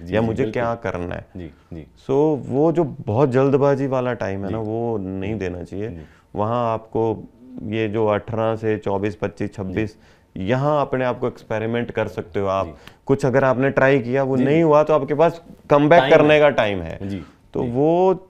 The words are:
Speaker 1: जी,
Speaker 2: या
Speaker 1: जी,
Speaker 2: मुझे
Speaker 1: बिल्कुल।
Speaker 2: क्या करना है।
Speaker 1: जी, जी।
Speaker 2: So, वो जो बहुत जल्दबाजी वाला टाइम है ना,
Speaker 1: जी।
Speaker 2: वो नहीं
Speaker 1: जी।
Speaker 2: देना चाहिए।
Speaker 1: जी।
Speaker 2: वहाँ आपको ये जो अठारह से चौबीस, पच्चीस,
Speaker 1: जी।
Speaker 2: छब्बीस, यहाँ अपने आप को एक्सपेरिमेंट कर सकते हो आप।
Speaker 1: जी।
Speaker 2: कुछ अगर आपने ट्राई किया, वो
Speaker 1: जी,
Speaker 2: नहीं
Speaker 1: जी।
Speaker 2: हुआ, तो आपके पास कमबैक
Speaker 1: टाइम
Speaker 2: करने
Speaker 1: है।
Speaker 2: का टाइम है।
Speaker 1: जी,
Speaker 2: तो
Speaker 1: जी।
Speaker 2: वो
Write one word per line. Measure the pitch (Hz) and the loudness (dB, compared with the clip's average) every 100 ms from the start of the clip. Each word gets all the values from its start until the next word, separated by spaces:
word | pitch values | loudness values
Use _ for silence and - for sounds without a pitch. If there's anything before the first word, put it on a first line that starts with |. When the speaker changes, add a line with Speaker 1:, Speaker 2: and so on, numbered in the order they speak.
Speaker 1:
जी, | 85 101 | -4 -2
Speaker 2:
या | |
Speaker 1:
जी, | 113 | 0
Speaker 2:
मुझे | 110 | -2
Speaker 1:
बिल्कुल। | 127 | -4
Speaker 2:
क्या | 117 117 113 | -2 -4 -4
करना | 95 90 87 87 | -6 -6 -8 -10
है। | - 95 | -12 -14
Speaker 1:
जी, | 82 71 _ | -16 -18 _
जी। | 82 | -18
Speaker 2:
So, | 71 _ - 135 151 143 120 | -18 _ -2 0 0 -2 -4
वो | 123 160 | 0 0
जो | 160 | 0
बहुत | 156 120 - 107 143 | -2 -4 -4 0 2
जल्दबाजी | 123 139 135 143 139 139 | 2 2 4 2 2 -2
वाला | 131 123 | -2 -2
टाइम | 113 98 98 98 | -4 -4 -6 -6
है | |
ना, | 110 | -6
Speaker 1:
जी। | 107 | -4
Speaker 2:
वो | 113 117 110 | -4 -4 -4
नहीं | 95 95 95 | -6 -6 -6
Speaker 1:
जी। | 110 | -4
Speaker 2:
देना | 92 87 | -6 -6
चाहिए। | 85 92 107 | -10 -10 -10
Speaker 1:
जी। | 82 73 - _ - | -10 -16 -20 _ -6
Speaker 2:
वहाँ | 104 120 117 | -2 -2 -2
आपको | 110 - 113 113 98 - _ - - | -4 -4 -2 -2 -2 -8 _ -20 -14
ये | - 110 110 | -6 -4 -2
जो | 107 110 | 0 0
अठारह | 104 - 110 113 110 | 0 -2 -4 -2 -2
से | 110 107 | -2 -2
चौबीस, | - 98 104 98 | -2 -4 -4 -4
पच्चीस, | 101 - 104 | -8 -6 -8
Speaker 1:
जी। | |
Speaker 2:
छब्बीस, | - 95 92 107 - _ _ _ - | -8 -6 -4 -6 -8 _ _ _ -8
यहाँ | 92 127 143 151 | -4 -2 0 0
अपने | 135 131 127 | 0 -2 -2
आप | 120 | -2
को | 127 | -6
एक्सपेरिमेंट | - - 110 113 117 120 | -8 -8 -4 -2 -4 -4
कर | - 104 | -4 -4
सकते | 104 - 104 | -6 -8 -4
हो | 98 | -2
आप। | 95 90 | -2 -4
Speaker 1:
जी। | 80 - - - | -8 -20 -14 -2
Speaker 2:
कुछ | 135 139 | 0 2
अगर | 123 | 2
आपने | 131 123 135 | 2 2 0
ट्राई | 135 135 139 | 2 4 2
किया, | 120 131 | 0 -2
वो | 135 131 | 0 0
Speaker 1:
जी, | |
Speaker 2:
नहीं | 127 156 | 2 4
Speaker 1:
जी। | |
Speaker 2:
हुआ, | 165 147 | 4 4
तो | 151 | 4
आपके | 151 131 | 2 0
पास | 143 165 - - - - | 2 2 0 -10 -20 2
कमबैक | 147 147 165 | 4 6 6
Speaker 1:
टाइम | 135 | 8
Speaker 2:
करने | 156 147 | 6 8
Speaker 1:
है। | 151 | 6
Speaker 2:
का | 147 | 6
टाइम | 127 110 98 | 4 0 0
है। | 82 80 101 | -6 -8 -8
Speaker 1:
जी, | 98 73 _ _ | -10 -12 _ _
Speaker 2:
तो | - | -6
Speaker 1:
जी। | 131 | -4
Speaker 2:
वो | 120 151 170 185 185 - | 0 2 4 2 2 -2